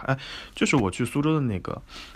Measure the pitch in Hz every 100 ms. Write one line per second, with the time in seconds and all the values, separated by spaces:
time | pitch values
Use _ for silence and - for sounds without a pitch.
0 | - 135 - - - - - 147 95 -
1 | 120 143 151 156 127 92 - - - -
2 | -